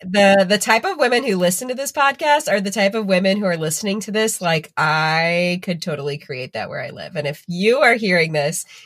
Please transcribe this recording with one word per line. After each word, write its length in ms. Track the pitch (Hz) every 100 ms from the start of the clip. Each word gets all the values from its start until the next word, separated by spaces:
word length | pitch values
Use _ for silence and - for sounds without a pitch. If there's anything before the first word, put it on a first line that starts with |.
the, 440 | 185 202 196 196 185
the 100 | 208
type 240 | - 226
of 140 | 381 349
women 240 | 254 247
who 140 | 262 185
listen 320 | 180 185 254
to 40 |
this 180 | 254 277
podcast 600 | - 277 277 311 294 302
are 80 | 202
the 80 | 196
type 220 | 214 196 220
of 100 | 202
women 300 | 185 190 196
who 80 | 202
are 100 | 170
listening 440 | 160 160 208 202
to 100 | 208
this, 280 | 208 220 -
like, 300 | 175 160 156 -
"I 840 | 156 156 156 160 165 175 180 180
could 180 | 185 170
totally 360 | 180 147 143 147
create 340 | - 127 135
that 160 | 113 101
where 120 | 143
I 80 | 127
live." 260 | - 76 175
And 100 | 143
if 180 | 147 -
you 300 | 175 208 247
are 140 | 277 240
hearing 380 | 214 180 160
this, 320 | 156 147 175 - -